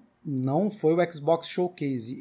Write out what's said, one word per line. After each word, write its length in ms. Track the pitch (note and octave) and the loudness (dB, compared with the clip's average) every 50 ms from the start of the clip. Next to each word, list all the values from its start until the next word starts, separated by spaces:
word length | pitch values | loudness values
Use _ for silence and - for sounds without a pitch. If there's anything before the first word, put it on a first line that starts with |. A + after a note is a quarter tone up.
| - _ _ _ _ | -12 _ _ _ _
não 460 | D#3+ C#3 C3 B2+ C3+ C3+ D#3 G3 G#3+ | -6 -4 -2 0 0 2 2 2 0
foi 240 | G3+ - - D#3 E3 | -2 2 2 4 4
o 180 | F3 F3 E3+ | 4 2 0
Xbox 360 | E3+ D3 C#3+ D3 E3 E3 E3 - | 0 -6 2 2 2 2 2 -4
Showcase. 680 | - - F3+ F3 F3+ - D3+ C#3 C3+ B2 A2 A2 C3 - | -2 -2 -2 -2 -2 -4 -4 -4 -2 -4 -6 -8 -10 -6